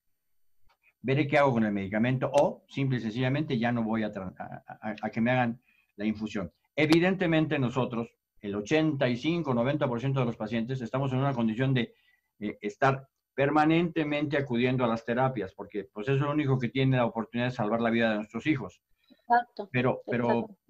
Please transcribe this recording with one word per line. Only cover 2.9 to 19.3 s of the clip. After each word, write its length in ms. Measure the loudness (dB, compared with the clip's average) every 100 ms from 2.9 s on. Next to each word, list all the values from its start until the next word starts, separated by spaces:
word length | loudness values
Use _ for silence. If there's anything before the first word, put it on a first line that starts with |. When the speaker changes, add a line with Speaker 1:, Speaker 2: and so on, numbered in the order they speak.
| -2
Speaker 1:
y 20 |
sencillamente, 580 | -2 -2 0 0 -2 0
"Ya 140 | 0
no 100 | 0
voy 200 | 0 -2
a 80 | -2
tra-, 200 | -6 -10 -10
a, 240 | -14 -14 -16 -12
a, 140 | -10 -8
a 80 | -6
que 100 | 0
me 120 | 2
hagan 300 | 2 2 -2 _ _ _ -6
la 80 | -4
infusión"? 480 | -2 -6 -6 -8 _ _ 0
Evidentemente 840 | 4 4 4 2 2 2 2 0
nosotros, 480 | 0 0 -2 -4 -8 _ _ _
el 160 | -6 -6
ochenta 540 | 0 2 2 0 0
y 80 | 0
cinco, 360 | -2 -2 0
noventa 320 | 0 0 0 -2
por 140 | -2
ciento 220 | -2 0
de 60 | -2
los 100 | -2
pacientes, 420 | -4 -4 -4 -6
estamos 320 | -4 -2 -2
en 80 | 0
una 140 | 0
condición 400 | 0 0 0 0
de, 200 | 0 -2 _ _ _ _ -10
eh, 180 | -10 -6
estar 480 | -8 2 2 2 -6 _ _
permanentemente 1040 | -2 2 4 4 4 2 -2 -2 -2 0 -2
acudiendo 460 | 0 0 2 2
a 40 | 0
las 180 | 0 -2
terapias, 480 | 0 0 0 -8
porque, 320 | -10 -10 -10 -8
pues, 140 | -8 -2
es 100 | 0
lo 100 | 0
único 300 | 0 0 0
que 80 | 0
tiene 300 | 0 2 4
la 80 | 2
oportunidad 420 | -2 -6 -2 -2
de 80 | -2
salvar 240 | -2 0
la 100 | 2
vida 200 | 2 2
de 80 | 0
nuestros 280 | -4 -6 -2
hijos. 360 | -2 -4 -14 _ _ _
Speaker 2:
Exacto, 600 | -16 0